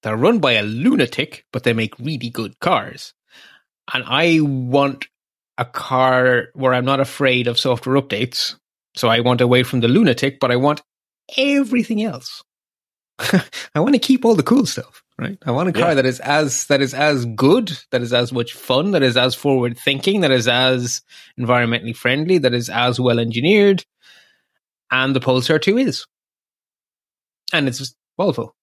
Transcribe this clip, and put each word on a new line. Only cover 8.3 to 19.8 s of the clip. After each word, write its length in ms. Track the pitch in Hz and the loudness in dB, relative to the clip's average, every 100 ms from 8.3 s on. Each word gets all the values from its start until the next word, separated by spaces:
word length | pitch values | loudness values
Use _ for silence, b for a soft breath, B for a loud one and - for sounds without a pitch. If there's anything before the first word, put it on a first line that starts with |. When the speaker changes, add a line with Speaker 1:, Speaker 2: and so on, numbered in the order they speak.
| - - - _ _ _ - | -6 -8 -10 _ _ _ -2
Speaker 1:
So 120 | 120 | 0
I 120 | 117 | 2
want 200 | 120 123 | 2 2
away 220 | 123 123 | 4 4
from 180 | 127 131 | 2 0
the 80 | 117 | 2
lunatic, 520 | 143 208 117 135 - | 4 4 2 -2 -2
but 100 | 127 | -2
I 60 | 123 | 0
want 260 | 139 147 _ _ _ _ _ - | 0 -2 _ _ _ _ _ -2
everything 680 | 277 285 262 240 220 214 | 0 0 0 -2 -2 -4
else. 400 | 220 - - - _ _ _ _ | -4 -8 -14 -20 _ _ _ _
<laughs> 400 | _ _ _ _ | _ _ _ _
I 600 | - 185 - - - - | 0 0 0 -14 -6 -2
want 140 | 196 | 2
to 60 | 277 | 2
keep 240 | - 254 | 4 2
all 100 | 233 | 4
the 80 | 214 | 2
cool 240 | - 247 220 | 4 2 2
stuff, 360 | - - - _ _ | -4 -12 -20 _ _
right? 200 | - 196 - | -10 -8 -4
I 60 | |
want 160 | 123 180 | -2 -2
a 40 | |
car 180 | 175 175 | 0 2
Speaker 2:
Yeah. 40 | |
Speaker 1:
that 120 | 147 131 | 2 0
is 120 | 127 | -2
as, 460 | - 147 151 127 - | -2 0 0 -2 0
that 140 | 139 | 0
is 120 | 135 | 0
as 320 | 131 151 143 | 0 0 0
good, 480 | 120 107 131 214 208 151 - | -4 2 4 4 2 -8 -6
that 100 | 127 | -4
is 100 | 120 | 0
as 200 | 123 120 | 0 0
much 220 | 127 - | -2 -6
fun, 360 | - - 127 180 | -8 -2 0 2
that 100 | 185 | 2
is 120 | 135 120 | 2 2
as 180 | 127 123 | 0 0
forward 420 | 147 135 120 | 0 0 0
thinking, 440 | 117 | -2